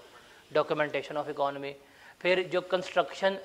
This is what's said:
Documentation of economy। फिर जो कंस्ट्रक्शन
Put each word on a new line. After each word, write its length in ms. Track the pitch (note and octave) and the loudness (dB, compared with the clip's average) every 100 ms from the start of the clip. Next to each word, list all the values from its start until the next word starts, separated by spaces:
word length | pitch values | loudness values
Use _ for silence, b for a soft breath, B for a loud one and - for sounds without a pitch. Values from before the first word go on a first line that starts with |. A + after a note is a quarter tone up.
| - B B B B C#3+ | -20 B B B B 0
Documentation 680 | D3+ D#3 D3 C#3 C3 D3+ | 2 0 0 -2 -4 -6
of 120 | C#3 C#3+ | -6 -2
economy। 360 | C#3 C#3+ C#3 C#3+ B B B B | -2 -2 -10 -12 B B B B
फिर 220 | F3 F#3 | 2 2
जो 180 | F3+ F3 | 2 0
कंस्ट्रक्शन 760 | F3+ F#3 F3+ F3+ E3+ - G3 G3 | 0 -2 0 0 0 2 0 0